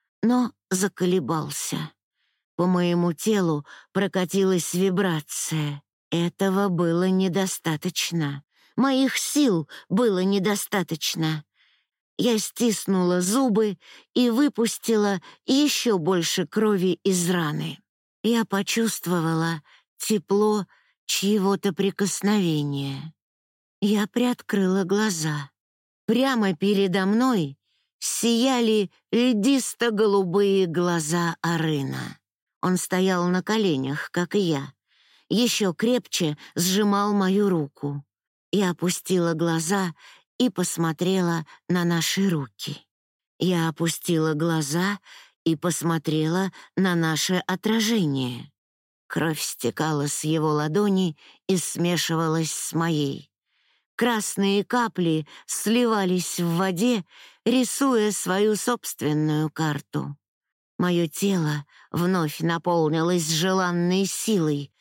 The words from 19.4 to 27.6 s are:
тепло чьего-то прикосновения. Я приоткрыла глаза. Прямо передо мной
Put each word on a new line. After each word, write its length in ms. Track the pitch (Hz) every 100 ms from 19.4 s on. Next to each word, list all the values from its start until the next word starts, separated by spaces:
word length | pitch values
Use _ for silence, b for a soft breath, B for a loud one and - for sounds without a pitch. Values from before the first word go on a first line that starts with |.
| 165 165 b b b _
тепло 720 | - 208 - 202 214 214 185 b b b -
чьего-то 640 | - 196 214 190 196 202
прикосновения. 1400 | 165 196 - 196 - 202 214 175 151 147 143 139 139 156 - _ _ _ _ _ _
Я 260 | 202 208 214
приоткрыла 800 | 240 247 240 - 202 185 190
глаза. 640 | 180 202 214 165 156 147 139 _ _ _ _ _ -
Прямо 480 | 226 269 240 196
передо 520 | 165 196 196 196 190 190
мной 520 | 220 262 220 143 139